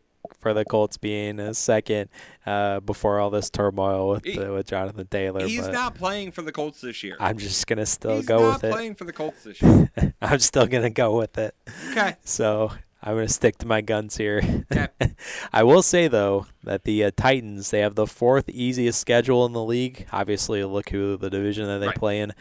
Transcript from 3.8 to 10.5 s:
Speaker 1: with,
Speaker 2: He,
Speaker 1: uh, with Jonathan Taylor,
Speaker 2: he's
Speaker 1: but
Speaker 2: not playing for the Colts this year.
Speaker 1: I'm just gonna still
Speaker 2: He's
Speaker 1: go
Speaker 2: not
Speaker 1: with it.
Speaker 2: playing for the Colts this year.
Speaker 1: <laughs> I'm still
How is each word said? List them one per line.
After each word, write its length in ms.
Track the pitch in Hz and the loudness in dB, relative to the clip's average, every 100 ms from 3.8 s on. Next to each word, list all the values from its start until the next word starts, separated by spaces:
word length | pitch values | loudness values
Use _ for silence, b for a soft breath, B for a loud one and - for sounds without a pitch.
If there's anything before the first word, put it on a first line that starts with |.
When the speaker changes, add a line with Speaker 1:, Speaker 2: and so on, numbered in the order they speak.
| 98 95 95 | 0 0 0
Speaker 1:
with, 160 | 104 185 | -2 -4
Speaker 2:
He, 140 | 208 | -6
Speaker 1:
uh, 140 | 98 | -4
with 140 | 98 - | -6 -4
Jonathan 400 | 95 95 104 92 | -4 -4 -8 -6
Taylor, 380 | 101 95 95 95 | -4 -2 -2 -4
Speaker 2:
he's 140 | 226 | -4
Speaker 1:
but 120 | 95 | -4
Speaker 2:
not 220 | 247 240 170 | -4 -6 -6
playing 360 | 185 202 190 | -6 -6 -8
for 100 | 170 | -10
the 80 | 156 | -10
Colts 300 | 156 151 - | -6 -8 -8
this 200 | 123 110 | -12 -10
year. 120 | 98 82 | -12 -4
Speaker 1:
I'm 180 | 101 107 | -2 -2
just 280 | 101 92 - | -4 -4 -2
gonna 180 | 110 107 | -2 -2
still 320 | - 110 110 | -2 -2 -2
Speaker 2:
He's 80 | 117 | 2
Speaker 1:
go 140 | 113 | 4
Speaker 2:
not 140 | 113 - | 4 4
Speaker 1:
with 80 | 113 | -2
it. 60 | |
Speaker 2:
playing 240 | 214 226 202 | -4 -6 -12
for 100 | 175 | -12
the 80 | |
Colts 300 | - 156 - | -10 -10 -10
this 180 | - - | -16 4
year. 280 | 156 - 143 - - | 8 8 6 2 -2
Speaker 1:
<laughs> 160 | - | 0
I'm 180 | 113 139 | 0 2
still 280 | - | 2